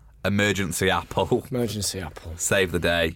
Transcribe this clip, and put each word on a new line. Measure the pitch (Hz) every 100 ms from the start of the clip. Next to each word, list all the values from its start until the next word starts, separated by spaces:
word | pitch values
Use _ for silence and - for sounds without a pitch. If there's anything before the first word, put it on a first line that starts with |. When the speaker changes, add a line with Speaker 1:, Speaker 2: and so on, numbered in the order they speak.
| - - 95
Speaker 1:
emergency | 101 104 98 95 87 95
apple. | 87 - - 95 120 -
<laughs> |
Speaker 2:
Emergency | 127 117 104 95 95
apple. | 82 - 85 82
Speaker 1:
Save | - 101 92
the | 87
day. | 82 85 85